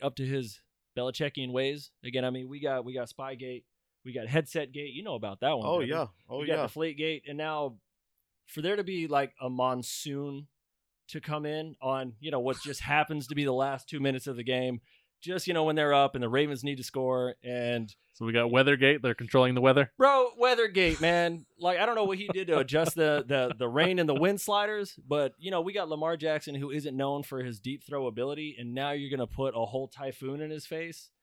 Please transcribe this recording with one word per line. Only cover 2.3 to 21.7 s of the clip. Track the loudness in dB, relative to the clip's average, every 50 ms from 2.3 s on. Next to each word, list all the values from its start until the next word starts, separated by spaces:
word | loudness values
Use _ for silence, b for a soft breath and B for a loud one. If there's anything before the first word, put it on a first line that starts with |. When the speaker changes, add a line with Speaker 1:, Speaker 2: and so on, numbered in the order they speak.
| -2 -4 -8
Speaker 1:
we | -10 -8 -4
got, | -2 -2 -2 -2 -4
we | -4 -6
got | -6 -8 -8
Spygate, | -10 -12 -10 -10 -10 -10 -10 -12 -12 -12 -14 _ _ _ _ _ _ _ _
we | -10 -10
got | -8 -6
Headsetgate. | 0 0 0 0 0 -4 -6 -6 -6 -8 -10 -10 -10 -10
You | -10 -8
know | -8 -6
about | -6 -6 -8 -6 -2
that | 0 0 0
one, | 2 0
Speaker 2:
Oh, | 0 0 0
Speaker 1:
Devin. | 0 0
Speaker 2:
yeah. | -2 -2 -4 -4 -8 _ _ -12
Oh, | -10 -8
Speaker 1:
We | -4
got | -2 -2 -2
Speaker 2:
yeah. | -2
Speaker 1:
Deflategate, | -4 -4 -4 -6 -4 -4 -4 -4 -4 -4 -6 -8
and | -10 -8
now | -6 -6 -4 -4 -4 -4 -4 -6 -12 _ _ _ _ _ _ _ _ _ _ _ _ _
for | -14 -10 -6
there | -2 -2 -2
to | -2 -2
be, | -4 -4 -4 -2
like, | 0 2 2 2 0 -4 _
a | -8 -6
monsoon | -2 0 0 0 0 -2 -4 -8 -10 -8 -8 -8 -6 -6 -6 -8 -10 -12 -14 -18 _ _ _ _ _ _ _ _ _ _ _ -14
to | -14 -12
come | -6 -6 -6 -4 -4
in | -4 -4 -4 -6 -8 -12 -6
on, | -4 -2 -2 -2 -4 -8 -10 -10
you | -6 -4
know, | -2 0
what | 0 0 -2 -2
just | -6 -10 -10 -8
<laughs> |
happens | -2 2 2 2 4 2 -2 -6 -6
to | -4 -2
be | 0 0
the | 0 2
last | 2 0 0 -2 -6 -8 -10
two | -6 0
minutes | 0 0 0 0 -4
of | -8 -8
the | -6 -2
game, | -2 0 0 0 -2 -4 -6 -10 _ _ _ _ _ _ _
just, | -10 -6 -4 -2 -2
you | 0 2
know, | 2 2
when | 4 4
they're | 4 4 6 6
up | 6 6 4 2
and | -2 -2
the | 2
Ravens | 2 2 2 2 0 -4 -4
need | -6 -6
to | -6 -8
score, | -6 -4 -2 0 2 2 0 0 -2 -4 -8 -8
and | -6 -4 -2 -2 0 0 -2 -4 -6 -10 _ _ _ _
Speaker 3:
So | _ -4
we | 2
got | 2 4 4 6
Weathergate. | 6 6 6 6 6 6 6 6 6 6
They're | 2 0 -2
controlling | -2 -2 4 6 6 6 6 4
the | 6
weather. | 6 8 8 6 4 2 _
Speaker 1:
Bro, | 4 6 6 8 6 4 2 2 2
Weathergate, | 4 4 6 4 2 2 4 4 4 4 2 2
man. | 2 4 4 4 2 2 -2 -4 -10 _ _ -2
Like, | 0 0